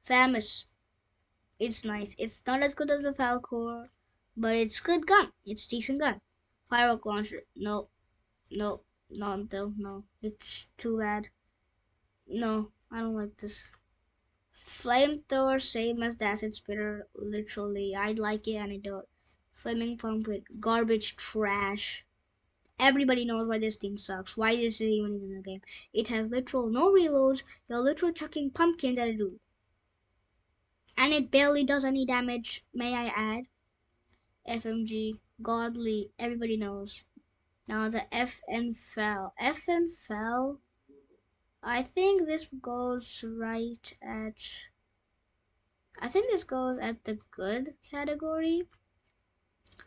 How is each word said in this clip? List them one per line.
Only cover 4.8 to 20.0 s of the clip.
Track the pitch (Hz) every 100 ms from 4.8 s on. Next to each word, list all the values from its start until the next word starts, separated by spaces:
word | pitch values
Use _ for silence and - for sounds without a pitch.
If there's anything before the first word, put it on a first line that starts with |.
good | - 339 320
gun. | 403 - - -
It's | 214 -
decent | 233 226 277
gun. | 294 202 - _ _ _ _
Firework | 240 240 233 214
launcher. | 208 214 175 -
No. | - 202 208 - _ _ _ _ _ _
No. | 202 208 - - _ _
Not | - 202 196 214
though. | 196 208 208
No. | 202 196 208 _
It's | 214 208 - - - -
too | 233 220
bad. | 208 208 208 _ _ _ _ _ _ _ _ _ -
No. | 208 226 220 214 _ _
I | 226
don't | 226
like | 220 208 -
this. | 208 202 - - _ _ _ _ _ _ _
Flamethrower, | _ - - 240 247 285 294 - 269 269 262
same | - 226 226 233
as | 233 233
the |
acid | 208 208 214 208
spitter. | - 208 208 208 -
Literally, | - 208 208 214 - 202 202 196
I | 196 208
like | 220 208 214 220
it | 214
and | 202
I | 202
don't. | 202 196 - _ _ _ _
Flaming | - 233 233 233
pump | 233